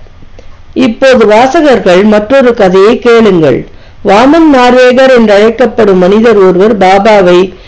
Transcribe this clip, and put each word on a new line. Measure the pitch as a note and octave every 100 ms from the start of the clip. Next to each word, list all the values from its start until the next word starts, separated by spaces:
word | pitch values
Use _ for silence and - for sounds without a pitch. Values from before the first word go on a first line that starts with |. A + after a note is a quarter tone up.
| - - - - - - -
இப்போது | - B3+ - C4+ A#3 G#3
வாசகர்கள் | G#3 C4 E4+ D4+ A#3 F#3 F3+
மற்றொரு | G#3+ G#3 G#3 C4+ B3
கதையை | A#3 F#3+ F#3+ G3+ A#3+
கேளுங்கள். | A#3+ A#3 G#3+ F3+ D3 - - - - -
வாமன் | G#3 G3+ C4+ E4 D#4+
நார்வேகர் | C4 B3 B3+ B3 B3 C4 B3
என்று | G#3+
அழைக்கப்படும் | G3+ A3 A#3 A#3+ - G3+ F#3
மனிதர் | F3+ G#3+ A#3 G#3
ஒருவர் | F#3 F3 A3 G#3
பாபாவை | F#3 G3 A3 G#3 F3+ F3+ F#3+ -